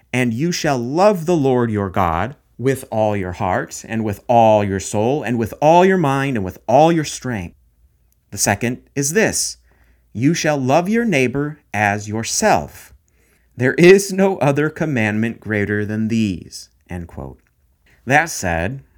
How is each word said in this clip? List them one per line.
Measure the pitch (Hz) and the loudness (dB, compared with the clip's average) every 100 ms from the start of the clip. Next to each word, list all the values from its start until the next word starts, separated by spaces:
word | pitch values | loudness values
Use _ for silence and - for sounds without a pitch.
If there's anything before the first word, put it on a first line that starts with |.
| _ | _
and | 123 127 | -2 0
you | 113 170 | 0 -2
shall | 175 156 127 | -2 -2 -2
love | 120 156 208 190 160 | -2 2 2 2 0
the | 170 | 0
Lord | 135 123 117 | 2 2 0
your | 104 98 | -2 -2
God | 98 87 82 113 - _ - | 0 0 0 -4 -8 _ -6
with | 127 131 - | -4 -4 -4
all | 110 107 104 | -2 0 -2
your | 92 | -4
heart, | 87 98 113 160 - - | -4 -2 -2 -4 -12 -8
and | 113 | -6
with | 107 101 - | -4 -4 2
all | 117 113 107 | 4 6 4
your | 101 95 | 2 -4
soul, | - 104 113 147 | -4 -2 0 -2
and | 107 120 | -2 -4
with | 110 - | -4 0
all | 151 175 | 4 6
your | 190 190 | 4 2
mind, | 143 135 139 117 | 0 0 -2 -4
and | |
with | 92 - - | -6 -8 2
all | 131 160 | 4 4
your | 165 | 2
strength.' | 143 - 127 107 85 _ _ _ _ _ _ _ - | -4 -8 -8 -8 -8 _ _ _ _ _ _ _ -14
The | 101 | -4
second | 110 101 120 127 _ | -2 0 -2 -6 _
is | 139 139 | -6 -2
this, | 196 180 - - - _ _ _ _ _ | 0 0 -2 -6 -10 _ _ _ _ _
'You | 101 139 | -2 0
shall | 170 160 143 | 0 -2 0
love | 127 151 180 | 2 2 2
your | 226 | 0
neighbor | 240 143 127 139 147 156 _ | 2 2 2 -2 -6 -8 _
as | 107 104 104 104 | 0 0 0 -4
yourself. | 110 - - 214 107 71 - - _ _ _ _ _ _ - | -8 -6 -2 2 2 -2 -14 -20 _ _ _ _ _ _ -2
There | 127 | 0
is | - 175 196 196 | 6 8 8 4
no | 190 190 190 | 0 0 2
other | 143 143 151 | 0 0 -2
commandment | - 156 123 107 107 117 - | -4 -4 0 0 0 -4 -6
greater | 101 107 101 104 | -4 -2 -2 -2
than | 104 107 110 | -4 -4 -2
these,'" | 113 107 85 - - - _ - | 0 0 -4 -10 -18 -20 _ -14
end | 87 85 | -12 -12
quote. | - 65 64 _ _ _ _ _ _ | -14 -14 -16 _ _ _ _ _ _
That | 117 143 165 | 0 0 0
said, | - 90 82 95 135 - | -4 -2 -2 -2 -6 -16